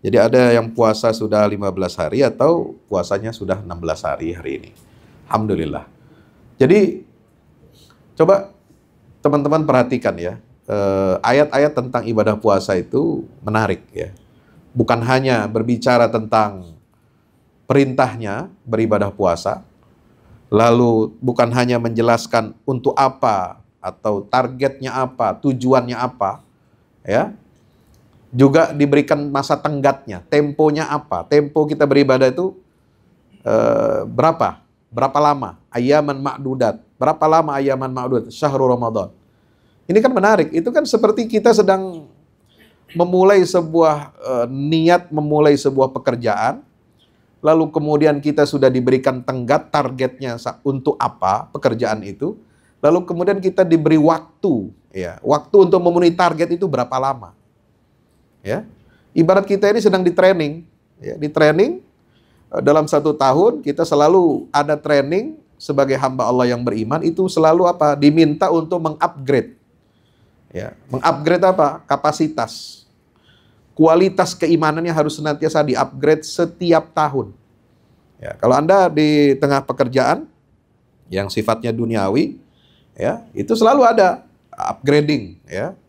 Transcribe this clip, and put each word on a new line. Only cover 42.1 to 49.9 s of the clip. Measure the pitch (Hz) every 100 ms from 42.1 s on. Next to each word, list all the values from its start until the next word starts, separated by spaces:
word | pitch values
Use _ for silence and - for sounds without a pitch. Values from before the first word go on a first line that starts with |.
| _ _ _ _ _ _ _ _
memulai | 170 180 185 190 202
sebuah, | 180 180 160 165 160 147 147
eh, | - - 123 120
niat, | 135 143 160 160 175 175
memulai | 151 147 151 151 143
sebuah | 143 135 131
pekerjaan, | 131 131 120 117 101 117 226 _ _ _ _ _ _ _ _
lalu | 151 160 160
kemudian | 156 151 151 156 147
kita | 147 151 143
sudah | 143 135
diberikan | 127 123 131 131 127
tenggat | 131 131 120 151 -
targetnya | 151 131